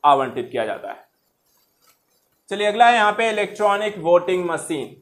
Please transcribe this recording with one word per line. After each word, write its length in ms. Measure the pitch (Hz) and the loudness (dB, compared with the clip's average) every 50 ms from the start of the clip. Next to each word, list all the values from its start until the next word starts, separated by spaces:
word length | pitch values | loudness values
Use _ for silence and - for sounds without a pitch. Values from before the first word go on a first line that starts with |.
| - | 4
आवंटित 440 | 147 143 135 131 123 117 131 120 120 | 4 4 4 2 -4 -6 -8 -10 -8
किया 140 | 120 120 113 | -6 -6 -6
जाता 220 | 107 98 - 101 98 | -6 -8 -10 -10 -14
है। 160 | - - _ _ _ _ _ _ _ _ _ _ _ _ _ _ _ _ _ _ _ _ _ _ _ _ _ _ _ _ _ - | -16 -16 _ _ _ _ _ _ _ _ _ _ _ _ _ _ _ _ _ _ _ _ _ _ _ _ _ _ _ _ _ -10
चलिए 160 | 202 208 208 | -6 -2 -2
अगला 200 | 208 208 226 240 | 0 4 4 6
है 80 | 233 240 | 6 6
यहाँ 180 | 226 208 208 | 4 2 2
पे 160 | 208 214 226 226 | 0 0 -2 -2
इलेक्ट्रॉनिक 680 | 214 208 202 202 208 - 208 202 202 202 214 214 208 190 | 0 -2 -4 -4 -4 -2 0 0 0 0 -2 -6 -6 -4
वोटिंग 460 | 151 170 175 175 175 190 185 180 180 | 2 4 4 4 4 0 -4 -4 -4
मशीन। 520 | 170 165 151 - - 165 143 120 - - - | -4 -6 -6 -6 -6 -8 -8 -8 -10 -12 -10